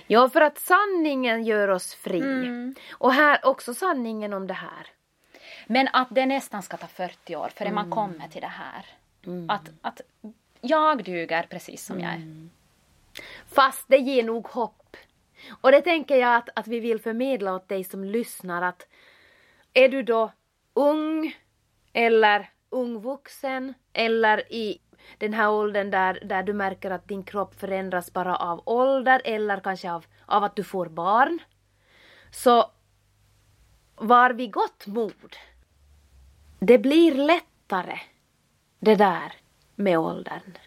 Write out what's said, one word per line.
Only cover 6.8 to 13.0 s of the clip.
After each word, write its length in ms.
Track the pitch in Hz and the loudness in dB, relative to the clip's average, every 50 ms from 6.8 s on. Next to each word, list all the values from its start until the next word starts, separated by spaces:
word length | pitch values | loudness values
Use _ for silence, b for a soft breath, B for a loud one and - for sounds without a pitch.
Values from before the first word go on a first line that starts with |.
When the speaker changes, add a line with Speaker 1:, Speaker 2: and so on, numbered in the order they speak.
| - | -14
Speaker 2:
fyrtio 500 | - - - 185 175 - _ _ - 165 | -18 -12 -10 -10 -10 -12 _ _ -14 -10
år 140 | 147 - 120 - | -10 -10 -10 -10
förrän 200 | - 208 202 208 | -8 -8 -6 -4
man 100 | 208 208 | -4 -4
Speaker 1:
Mm. 120 | 170 - | -4 -4
Speaker 2:
kommer 320 | 226 208 196 175 156 143 - | -4 -4 -6 -8 -12 -16 -16
till 120 | - 175 - | -14 -14 -14
det 40 | |
här. 400 | 170 180 185 160 131 - - - - - _ _ _ _ _ _ | -12 -12 -14 -16 -16 -16 -16 -18 -20 -20 _ _ _ _ _ _
Speaker 1:
Mm. 240 | 180 180 180 170 165 | -12 -12 -10 -6 -6
Speaker 2:
Att, 200 | 214 196 156 160 156 _ - | -6 -6 -8 -12 -20 _ -12
att 180 | 240 - - - - _ _ - 214 220 _ _ _ _ _ | -12 -12 -12 -20 -20 _ _ -20 -20 -20 _ _ _ _ _
jag 440 | - 247 311 311 311 311 302 247 196 | -4 0 0 2 2 2 2 0 -4
duger 420 | 185 180 170 165 160 160 165 170 - | -6 -6 -6 -6 -4 -4 -4 -4 -6
precis 340 | - 175 - - - - - | -10 -16 -16 -16 -18 -18 -14
som 140 | - 190 185 | -12 -10 -8
jag 100 | 175 170 | -6 -8
är. 60 | 165 | -8
Speaker 1:
Mm. 340 | 165 160 160 156 160 160 170 _ _ _ _ _ _ _ _ _ _ | -8 -12 -16 -18 -20 -20 -20 _ _ _ _ _ _ _ _ _ _